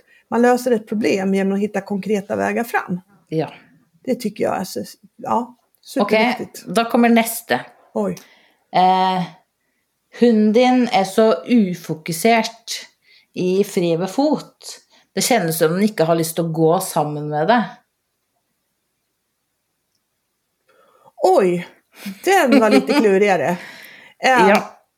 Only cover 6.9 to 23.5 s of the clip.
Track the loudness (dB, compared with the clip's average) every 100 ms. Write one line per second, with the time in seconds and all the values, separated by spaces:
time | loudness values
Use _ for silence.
6.9 | 2 4 4 2 -4 -4 -4 -6 _ _
7.9 | -6 -6 -8 -16 _ _ _ _ 2 2
8.9 | 2 0 -2 -6 -12 _ _ _ _ _
9.9 | _ _ 0 2 4 4 4 4 2 2
10.9 | 0 0 2 2 2 2 2 2 -2 -8
11.9 | -10 -8 -2 2 2 0 -8 -14 -14 -14
12.9 | _ _ _ _ -6 -2 0 0 -2 0
13.9 | -2 -4 -2 0 0 -6 _ -20 -20 _
14.9 | _ _ -6 0 0 0 0 0 2 0
15.9 | 0 0 0 -2 -4 -4 0 2 2 -2
16.9 | -4 -4 -4 -6 -4 0 0 0 -10 _
17.9 | _ _ _ _ _ _ _ _ _ _
18.9 | _ _ _ _ _ _ _ _ _ _
19.9 | _ _ _ _ _ _ _ _ _ _
20.9 | _ _ -2 2 4 2 0 -6 _ _
21.9 | -18 -16 -8 0 2 4 4 6 2 2
22.9 | 0 2 4 2 2 0